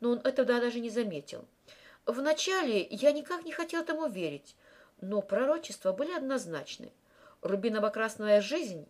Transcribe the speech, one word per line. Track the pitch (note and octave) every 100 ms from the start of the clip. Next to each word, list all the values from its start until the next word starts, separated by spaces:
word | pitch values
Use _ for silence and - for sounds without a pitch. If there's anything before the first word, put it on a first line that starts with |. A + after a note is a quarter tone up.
но | A#3+
он | A#3+
этого | C4 C4 A#3+
даже | A#3+ A#3+ A#3
не | A#3
заметил. | A3 G#3+ D3+ - - - _ - - - - -
Вначале | A#3+ D4 D#4 F#4+ F#4+ C#4+ G#3 -
я | G3+ C#4+
никак | D4 D4 F4 D#4+
не |
хотел | D4 E4 E4+
этому | E4 D#4 D4+
верить, | F#3 D#3+ C#3+ - - - - - -
но | F#3+ G#3
пророчества | G3 G#3 C4+ D#4+ - - F#3+
были | F#3 D#4
однозначны. | E4+ C4+ C4 F3+ D3+ - - - _ _ _ - -
Рубиново-красная | F#3+ G3 A3+ G#3+ G#3 A3 A3 A3 G#3+ G#3
жизнь | G3+ E4 A#3+ E3